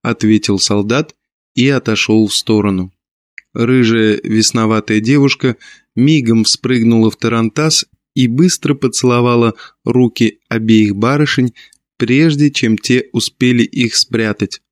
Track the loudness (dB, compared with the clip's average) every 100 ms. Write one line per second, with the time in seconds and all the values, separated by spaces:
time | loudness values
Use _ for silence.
0 | -4 -2 2 2 0 -4 -2 -2 -2 -4
1 | -4 _ _ _ _ -2 0 0 -2 -4
2 | 0 2 2 -2 0 0 0 -2 -6 _
3 | _ _ _ -20 _ -4 0 2 2 2
4 | 0 -2 -2 -2 0 -2 0 -2 0 -2
5 | 2 2 2 0 -4 -6 -16 -20 _ 0
6 | 2 2 2 0 0 -2 -2 0 2 2
7 | 2 0 -4 -2 -2 -2 -2 -2 -6 _
8 | _ -2 0 2 0 0 -4 -2 -2 0
9 | 0 2 2 2 0 -2 -20 _ -2 0
10 | 0 0 -4 _ _ -4 2 2 2 0
11 | 0 0 0 0 -2 -6 -20 _ _ _
12 | 0 2 2 2 0 0 -2 -2 0 -2
13 | 0 -6 -6 _ 0 2 0 -2 -2 -2
14 | -4 -2 -4 -4 -6 -8 _